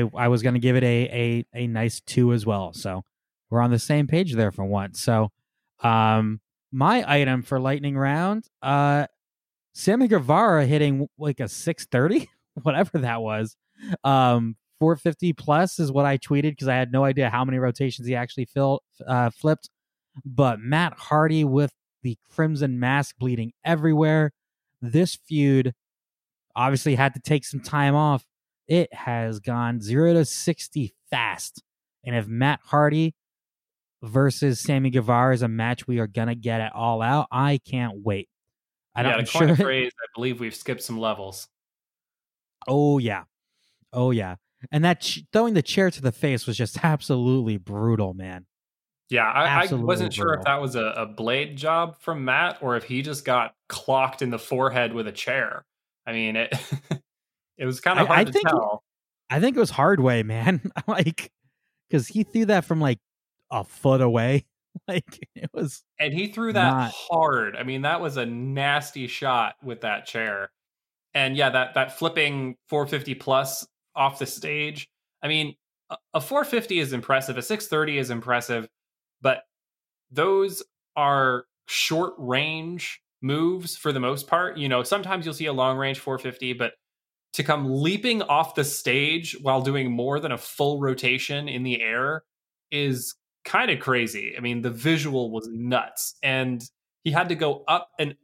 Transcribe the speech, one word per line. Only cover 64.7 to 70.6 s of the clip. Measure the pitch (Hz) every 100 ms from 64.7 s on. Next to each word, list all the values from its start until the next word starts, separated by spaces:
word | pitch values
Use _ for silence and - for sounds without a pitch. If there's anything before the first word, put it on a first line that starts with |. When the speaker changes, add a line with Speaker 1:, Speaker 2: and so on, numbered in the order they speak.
| - -
Speaker 1:
Like, | 180 - - -
it | - 170
was | - 143 - _ -
Speaker 2:
And | 151
he | 156 208
threw | 220 226
that | 202 175
Speaker 1:
not | 131 120
Speaker 2:
hard. | - - 165 156 127 104 104
I |
mean, | 127 135
that | 143 170
was | 165 139
a | 117
nasty | 120 131 139 143 143 139 139 123
shot | - 139 123 107 -
with | 135 113
that | 113 101 -
chair. | 117 110 98 98 _